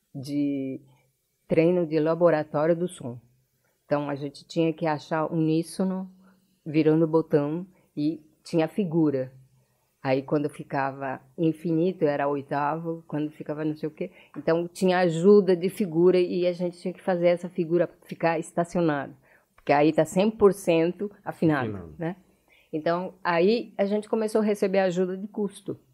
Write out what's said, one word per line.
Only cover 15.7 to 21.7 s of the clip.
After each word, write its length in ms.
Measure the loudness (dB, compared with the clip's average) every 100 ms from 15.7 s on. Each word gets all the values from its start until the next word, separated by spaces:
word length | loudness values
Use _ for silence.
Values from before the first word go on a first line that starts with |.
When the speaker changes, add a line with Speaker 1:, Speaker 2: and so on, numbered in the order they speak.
| -4 -2 4 4 4
Speaker 1:
e 280 | 2 0 -2
a 60 |
gente 260 | -2 -6 -6
tinha 140 | -10
que 100 | -6
fazer 260 | -4 0 2
essa 200 | 0 -2
figura 400 | -6 0 0 0 -4
ficar 340 | -16 -4 -2 -2
estacionada. 760 | -4 -4 -4 0 0 0 -6 -14 _ _ _
Porque 180 | _ 0
aí 200 | 4 4
tá 120 | 4
cem 260 | 0 2 0
por 220 | 4 4
cento 580 | 4 2 2 2 -2 -10 -10
afinado, 440 | -14 -2 0 2
Speaker 2:
Afinado. 260 | -2